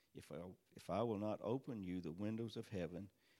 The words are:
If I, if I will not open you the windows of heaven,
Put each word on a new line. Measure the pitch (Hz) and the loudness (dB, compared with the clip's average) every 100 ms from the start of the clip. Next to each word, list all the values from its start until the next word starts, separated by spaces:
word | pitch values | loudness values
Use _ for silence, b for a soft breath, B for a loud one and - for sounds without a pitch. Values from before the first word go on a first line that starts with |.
| b - | b -14
If | - | -8
I, | 78 90 - _ - | -8 -8 -10 _ -10
if | - | 2
I | 92 | 4
will | 117 101 | 4 4
not | 107 107 | 2 2
open | - 131 135 113 | 2 0 0 -4
you | 92 90 | 0 0
the | 82 | 0
windows | 85 104 110 117 113 | 0 0 0 -2 -4
of | 110 | -2
heaven, | 98 82 87 101 b b | 0 0 -2 -8 b b